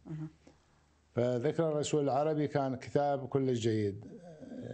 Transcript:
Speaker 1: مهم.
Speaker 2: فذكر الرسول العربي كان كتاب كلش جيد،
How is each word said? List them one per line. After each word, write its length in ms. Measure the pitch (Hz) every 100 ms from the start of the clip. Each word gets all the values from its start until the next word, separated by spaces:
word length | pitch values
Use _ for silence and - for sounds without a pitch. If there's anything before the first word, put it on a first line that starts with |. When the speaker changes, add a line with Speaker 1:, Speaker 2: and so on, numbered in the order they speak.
| -
Speaker 1:
مهم. 220 | 156 156 - - - _ _ _ _ _ -
Speaker 2:
فذكر 500 | 123 123 143 156 160
الرسول 360 | 151 139 156
العربي 440 | 139 127 156 151 147
كان 280 | 147 135 127
كتاب 520 | - 147 143 139 127
كلش 300 | 139 131 120
جيد، 460 | 113 110 101 101 - - - - - - -